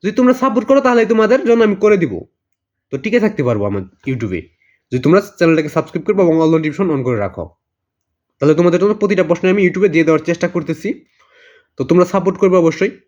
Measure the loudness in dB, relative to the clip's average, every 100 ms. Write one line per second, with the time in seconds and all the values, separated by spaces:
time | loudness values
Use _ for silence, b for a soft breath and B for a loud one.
0 | -6 0 0 2 0 -2 2 2 4 2
1 | 2 2 2 2 2 2 2 2 2 2
2 | 0 -6 -12 _ _ _ _ _ _ -8
3 | -2 0 0 -2 -2 -2 -2 -6 -8 _
4 | -8 -6 -6 -8 -10 _ _ _ _ -4
5 | 2 2 0 -2 0 0 0 -4 -4 -8
6 | -4 0 2 2 2 0 -2 -4 -4 -2
7 | -4 -4 -4 -8 -14 _ _ _ _ _
8 | _ _ _ _ 0 4 2 2 0 0
9 | -2 0 0 0 0 2 0 0 0 2
10 | 2 0 0 -4 -4 -4 -6 -8 -8 -10
11 | _ b b b b b b _ 0 2
12 | 2 0 0 2 4 4 2 0 -6 -6